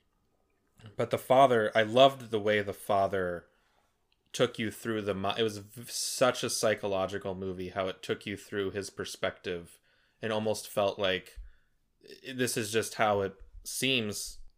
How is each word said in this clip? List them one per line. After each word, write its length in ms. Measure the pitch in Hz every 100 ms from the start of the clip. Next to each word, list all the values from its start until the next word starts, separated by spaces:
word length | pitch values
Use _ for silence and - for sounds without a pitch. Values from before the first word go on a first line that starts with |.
| _ _ _ _ _ _ _ _ 110 -
But 140 | 113
The 80 | 117
Father, 520 | - 131 135 117 107 113
I 80 |
loved 480 | 107 120 139 131 113
the 80 | 110
way 220 | 104 107
The 100 | 101
Father 720 | 92 - 98 98 95 90 87 - _ _ _ _ _ _ _ _
took 260 | - 123 -
you 100 | 107
through 320 | - 117 110
the 120 | 101
mi-, 180 | 95 98 117
it 60 |
was 160 | 110 104
v-, 240 | 101 120 120
such 560 | - - - 127 -
a 60 | 123
psychological 840 | - 113 104 101 95 95 101 98 92
movie, 340 | 95 92 90
how 180 | 101 95
it 140 | -
took 220 | - - 107
you 100 | 98
through 340 | - 104 95
his 180 | 98 92
perspective 880 | - 90 - 92 - 98 87 85 - _ _ _ _
and 120 | 110
almost 340 | 107 110 104 -
felt 320 | 107 98 104
like 380 | 95 92 - - - - _ _ _ _ - - 131
i-, 60 |
this 240 | 127 120 127
is 120 | 104
just 260 | 110 101 -
how 260 | 107 101
it 120 | 98 - - -
seems 760 | - - 131 127 107 98 - - -